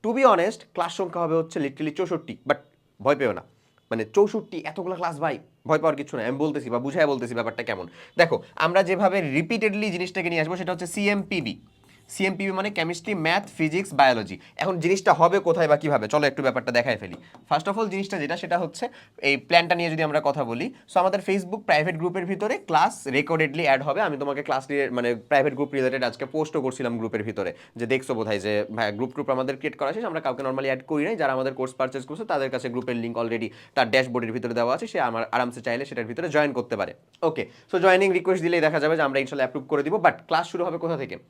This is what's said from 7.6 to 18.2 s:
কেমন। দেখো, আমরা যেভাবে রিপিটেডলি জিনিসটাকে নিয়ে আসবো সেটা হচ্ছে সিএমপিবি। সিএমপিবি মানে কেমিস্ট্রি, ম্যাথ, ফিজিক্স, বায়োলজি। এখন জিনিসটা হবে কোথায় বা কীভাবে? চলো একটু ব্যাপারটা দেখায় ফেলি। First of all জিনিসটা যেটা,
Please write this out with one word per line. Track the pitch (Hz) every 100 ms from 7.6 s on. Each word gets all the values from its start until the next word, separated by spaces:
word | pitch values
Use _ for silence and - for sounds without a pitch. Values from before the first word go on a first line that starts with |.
কেমন। | 117 98 85 - - -
দেখো, | 165 - -
আমরা | - 160 180
যেভাবে | 180 190 202 202
রিপিটেডলি | 156 139 165 226 220 202 214
জিনিসটাকে | 175 180 190 170
নিয়ে | 170
আসবো | 156
সেটা | 180 185
হচ্ছে | 175 175
সিএমপিবি। | - 202 202 196 185 117 - - _ _ - _
সিএমপিবি | - 190 190 196
মানে | 185 202
কেমিস্ট্রি, | 202 165 170 -
ম্যাথ, | 196 156 185 202 -
ফিজিক্স, | 156 170 190
বায়োলজি। | 151 135 117 95 95 - -
এখন | 190 180
জিনিসটা | 165 196 190
হবে | 151 165 190
কোথায় | 175 165 156
বা | 147
কীভাবে? | 156 139 107
চলো | 151 147
একটু | 139
ব্যাপারটা | 131 127 123
দেখায় | 120 123 107
ফেলি। | 98 90 - - _
First | 156 160
of | 196
all | 214
জিনিসটা | 190 196
যেটা, | 196